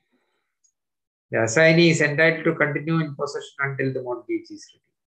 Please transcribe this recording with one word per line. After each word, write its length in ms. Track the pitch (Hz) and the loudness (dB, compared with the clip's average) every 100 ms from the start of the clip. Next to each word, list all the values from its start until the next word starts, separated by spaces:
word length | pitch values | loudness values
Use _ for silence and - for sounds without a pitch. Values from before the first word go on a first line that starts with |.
| _ _ _ _ _ _ _ _ _ _ _ _ - | _ _ _ _ _ _ _ _ _ _ _ _ -8
"The 80 | 117 113 | -2 0
assignee 420 | 160 160 165 170 160 | 4 6 6 4 4
is 60 | 143 | 0
entitled 360 | 143 160 160 165 | 2 2 2 -2
to 60 | 156 | 0
continue 340 | 143 147 151 165 151 | -2 -2 -2 -2 -2
in 40 | 139 | -6
possession 360 | 143 143 - - 139 | -8 -8 -12 -8 -6
until 220 | 135 135 131 | -4 -4 -4
the 80 | 123 | -8
mortgage 420 | 120 - 110 - - | -10 -8 -8 -10 -20
is 60 | - | -20
redeemed." 260 | _ _ _ | _ _ _